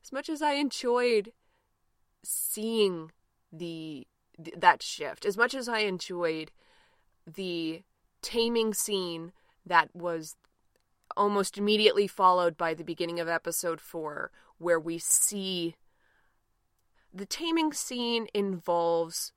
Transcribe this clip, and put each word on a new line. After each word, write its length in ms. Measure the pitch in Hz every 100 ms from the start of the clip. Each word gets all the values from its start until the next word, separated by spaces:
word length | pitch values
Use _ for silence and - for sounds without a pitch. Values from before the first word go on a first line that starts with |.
as 80 | -
much 160 | 262 294
as 120 | 302
I 120 | 302
enjoyed 760 | 285 285 - 254 247 247 220 208 _ _ _ _ _ _ _ _ _
seeing 880 | - - - - 220 226 202 170 160 _ _ _ _
the, 540 | 160 170 165 160 143 - _ _ -
th-, 140 | 165 -
that 260 | 180 139
shift, 440 | - - 143 - 202
as 100 | 196
much 180 | 247
as 140 | 269 240
I 120 | 226
enjoyed 720 | 208 180 - 180 170 160 156 _ _ _ _ _ _ _ -
the 560 | 160 185 170 160 165 _ _ _ _
taming 500 | - 233 233 233 220
scene 580 | 202 - 202 175 165 165 _ _ _ 180
that 280 | 175 156
was 420 | 175 170 165 156 - _ _ _ _ _ _ _ -
almost 420 | 208 202 196 -
immediately 480 | 208 214 208 196 202
followed 500 | - 185 180 175 156
by 180 | 170
the 100 | 160
beginning 340 | 160 160 170 170
of 80 | 165
episode 520 | 165 170 - 175 165
four, 500 | - 170 156 147 - _ _ _
where 200 | 170 165
we 200 | 160 170
see 800 | - - - 208 190 180 165 - _ _ _ _ _ _ _ _ _ _ _ _ _
the 140 | 185 196
taming 460 | - 330 330 311
scene 560 | 285 - 247 233 233 220
involves 1000 | 208 196 185 170 170 170 170 165 - -